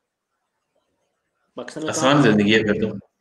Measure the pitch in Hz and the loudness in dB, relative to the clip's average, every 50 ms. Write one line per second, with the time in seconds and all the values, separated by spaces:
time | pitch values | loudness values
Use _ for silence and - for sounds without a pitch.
0 | _ _ _ _ _ _ _ _ _ _ _ _ _ _ _ _ _ _ _ _ | _ _ _ _ _ _ _ _ _ _ _ _ _ _ _ _ _ _ _ _
1 | _ _ _ _ _ _ _ _ _ _ _ 131 123 - - 156 156 151 - - | _ _ _ _ _ _ _ _ _ _ _ -16 -16 -14 -12 -10 -8 -6 -4 -2
2 | 127 135 143 147 123 110 107 104 101 104 110 110 104 104 101 87 104 98 - - | 0 2 2 4 4 4 4 2 2 2 2 2 2 0 -2 -2 -4 -6 -8 -10
3 | - _ _ _ | -16 _ _ _